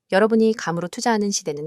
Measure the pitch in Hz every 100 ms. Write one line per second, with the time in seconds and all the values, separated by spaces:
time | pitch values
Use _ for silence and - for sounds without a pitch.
0 | - 190 214 226 220 220 - 170 175 -
1 | 240 220 208 196 - 147